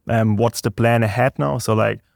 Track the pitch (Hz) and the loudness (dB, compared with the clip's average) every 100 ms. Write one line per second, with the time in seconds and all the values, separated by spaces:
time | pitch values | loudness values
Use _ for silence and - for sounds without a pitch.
0 | - 113 110 104 117 - 117 - 117 120 | -4 0 2 2 0 0 -4 0 2 2
1 | 110 101 131 - 143 131 - 110 110 110 | 0 0 -2 -2 -4 -4 -2 0 0 -4
2 | - | -12